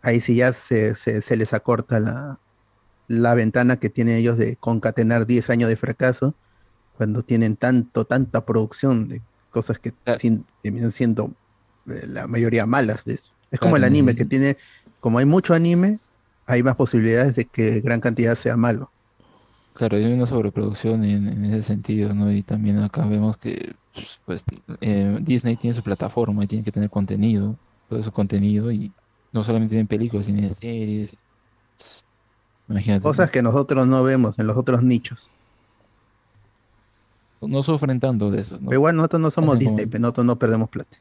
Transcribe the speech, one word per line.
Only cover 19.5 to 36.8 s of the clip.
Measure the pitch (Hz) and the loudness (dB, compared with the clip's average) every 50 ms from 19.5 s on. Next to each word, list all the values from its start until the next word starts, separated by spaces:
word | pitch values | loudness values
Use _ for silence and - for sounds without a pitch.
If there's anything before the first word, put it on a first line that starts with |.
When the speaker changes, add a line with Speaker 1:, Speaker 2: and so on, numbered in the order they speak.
| _ _ _ _ _ | _ _ _ _ _
Speaker 2:
Claro, | - 117 110 101 104 | -4 -2 -2 0 0
hay | 107 | 0
una | 117 120 123 123 | 0 0 0 0
sobreproducción | 117 135 120 107 104 - - 104 104 104 - - 113 113 113 107 | 0 -2 -2 -2 -2 -2 -4 -4 -4 -6 -4 -4 -2 -2 0 0
en, | 104 101 104 101 101 | 0 0 0 -2 -2
en | - 107 104 | -4 -4 -2
ese | 104 107 110 | -2 -2 -4
sentido, | 104 - 107 107 107 - 107 107 104 104 101 | -2 -4 -6 -6 -4 -4 -2 -2 -2 -2 0
¿no? | 101 104 104 | 0 0 0
Y | 101 101 | 0 -2
también | 98 - 110 107 107 104 101 104 | -2 -4 -4 -2 0 0 0 0
acá | 104 101 - - 80 | 0 -2 -2 -2 -2
vemos | 104 104 107 107 110 107 | 0 0 0 0 -2 -2
que, | - - 107 - - - - - _ _ _ _ - - - - _ _ | -4 -8 -8 -8 -8 -10 -14 -16 _ _ _ _ -20 -18 -18 -20 _ _
pues, | - 90 85 - - - - _ - - - | -10 -10 -6 -6 -8 -10 -10 _ -16 -14 -6
eh, | - 107 104 101 98 101 101 - | -2 0 0 2 0 0 -2 -2
Disney | - 156 127 120 - 120 117 | -2 0 0 0 0 -2 -4
tiene | 113 - 120 117 | -2 -2 -4 -4
su | 117 | -4
plataforma | 107 107 98 - - - - - 117 110 104 104 101 | -4 -4 -4 -4 -4 -4 -2 -2 -2 0 0 -2 -2
y | |
tiene | 98 107 110 107 | -2 -4 -4 -6
que | 104 | -4
tener | - 107 104 104 | -4 -4 -4 -2
contenido, | - 104 98 92 101 101 101 113 110 101 98 104 113 - _ _ _ _ _ _ | -2 -4 -4 -2 -2 0 0 2 2 0 0 -2 -6 -8 _ _ _ _ _ _
todo | 117 113 | -8 -6
su | 107 110 | -6 -6
contenido, | - - 101 98 - 98 101 104 104 104 110 120 | -4 -4 -2 -2 0 0 0 2 0 0 0 -2
y | 117 104 104 101 - _ _ _ _ _ _ _ | -4 -4 -6 -8 -12 _ _ _ _ _ _ _
no | - 113 104 | -6 -6 -2
solamente | 113 117 113 113 110 | 0 0 0 0 0
tienen | 110 113 110 | 0 -2 0
películas, | 104 113 107 113 120 113 101 101 | 0 -2 -2 -2 -2 -4 -4 -4
tienen | 104 101 104 101 98 95 | -2 -2 -2 -2 -2 -4
series. | - - 117 117 113 110 107 107 107 104 101 - _ _ _ _ _ _ _ _ _ _ _ _ _ - - - - _ _ _ _ _ _ _ _ _ _ _ _ _ - | -8 -10 -10 -8 -6 -6 -4 -4 -6 -6 -8 -12 _ _ _ _ _ _ _ _ _ _ _ _ _ -20 -20 -20 -20 _ _ _ _ _ _ _ _ _ _ _ _ _ -6
Imagínate. | 110 98 95 110 101 98 | -6 -4 0 0 0 2
Speaker 1:
Cosas | 95 151 143 135 180 156 | 2 0 2 2 2 2
que | - 135 | 2 2
nosotros | 120 113 113 143 135 - 147 131 131 | 2 2 2 2 2 2 2 2 4
no | 127 131 131 | 4 4 4
vemos | 127 131 135 131 123 107 - - | 4 4 4 4 2 0 0 0
en | 107 | -2
los | 107 107 | 0 0
otros | 127 127 - 127 120 | 0 0 2 2 2
nichos. | 123 127 123 117 - - 123 - - _ _ _ _ _ _ _ _ _ _ _ _ _ _ _ _ _ _ _ _ _ _ _ _ _ _ _ _ _ _ _ | 4 4 2 2 -2 -6 -16 -16 -20 _ _ _ _ _ _ _ _ _ _ _ _ _ _ _ _ _ _ _ _ _ _ _ _ _ _ _ _ _ _ _